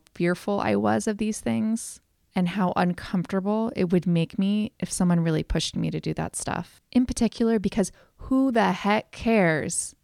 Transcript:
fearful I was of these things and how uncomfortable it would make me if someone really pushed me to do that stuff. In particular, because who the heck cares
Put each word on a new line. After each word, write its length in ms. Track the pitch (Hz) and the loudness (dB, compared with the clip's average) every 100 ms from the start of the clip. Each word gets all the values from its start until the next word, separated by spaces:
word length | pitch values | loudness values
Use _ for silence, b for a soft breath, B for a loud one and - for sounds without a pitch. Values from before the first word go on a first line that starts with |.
| _ - | _ -2
fearful 440 | 175 180 - 202 | 0 0 -2 -2
I 160 | - 202 | 0 2
was 300 | - 113 220 | 2 0 0
of 140 | 208 | -2
these 220 | 214 214 | -2 -4
things 600 | 233 226 220 226 - - _ _ _ | -2 -2 0 -2 -6 -16 _ _ _
and 160 | 185 175 | -2 -2
how 240 | 190 180 - | 0 0 2
uncomfortable 960 | 180 175 - 185 160 190 196 214 226 - | 0 0 -2 -2 -2 -2 0 0 -2 -2
it 160 | 180 | 0
would 160 | 180 180 | 2 2
make 320 | 170 165 - | 2 0 0
me 320 | 196 208 214 - | 0 0 -2 -6
if 120 | 180 | -6
someone 280 | - 180 170 | 0 2 4
really 240 | 165 156 | 2 0
pushed 320 | 160 160 - - | 0 -2 -2 -2
me 160 | 165 | -4
to 80 | 156 | -2
do 160 | 156 156 | -4 -4
that 200 | 165 - | -6 -6
stuff. 460 | - - - - _ | -6 -6 -8 -14 _
In 140 | 247 254 | 0 0
particular, 540 | - 226 - 226 226 | 0 0 0 0 2
because 320 | 196 - 180 - b b | 0 0 -2 -4 b b
who 340 | - 262 269 | 0 2 4
the 200 | 233 190 | 4 2
heck 400 | 185 202 214 - | 2 0 0 -2
cares 840 | - 233 220 170 156 175 - - - | -4 2 4 4 2 -2 -6 -8 -12